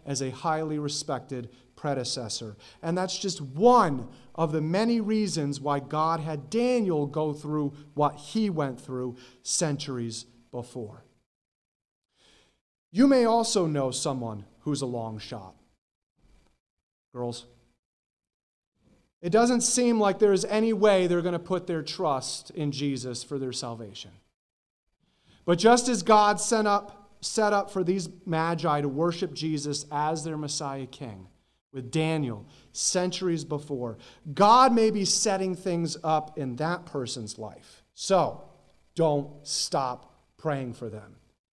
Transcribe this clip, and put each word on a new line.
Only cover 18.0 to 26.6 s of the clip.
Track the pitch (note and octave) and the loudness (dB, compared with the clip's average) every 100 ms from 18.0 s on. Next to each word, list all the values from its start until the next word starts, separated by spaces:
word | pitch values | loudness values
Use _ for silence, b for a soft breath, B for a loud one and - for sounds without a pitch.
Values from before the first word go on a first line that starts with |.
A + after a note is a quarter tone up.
| _ _ _ _ _ _ _ _ _ _ _ _ | _ _ _ _ _ _ _ _ _ _ _ _
it | F3 | 0
doesn't | G#3+ A#3+ B3 | 4 4 4
seem | A#3+ - A#3+ A#3 | 2 2 4 4
like | G3+ G3 | 4 4
there | G#3 | 6
is | F#3+ G3+ | 4 2
any | G#3+ A3+ | 0 2
way | G#3+ G#3 F#3+ F3+ | 4 6 6 4
they're | F3 | 2
gonna | F3 F3 | 0 -2
put | E3+ F#3 F3+ | -2 -4 -2
their | E3 | -6
trust | D3 - E3+ C3+ - - - | -6 -4 -2 -2 -4 -10 -10
in | - D3 | -6 -4
Jesus | C3+ C#3+ C3+ B2+ A#2+ | -2 -4 -4 -6 -10
for | - C#3+ | -8 -6
their | C3 | -6
salvation. | A#2+ B2 A#2 G#2+ F#2+ G2 E2+ _ _ _ _ _ _ _ _ _ b b b | -6 -8 -10 -12 -16 -18 -20 _ _ _ _ _ _ _ _ _ b b b
But | b F3 | b 4
just | G#3+ A#3+ B3 | 6 6 4
as | A3 | 0
God | F3 G#3+ G#3 G#3 | 6 6 6 2
sent | - A3+ | 0 0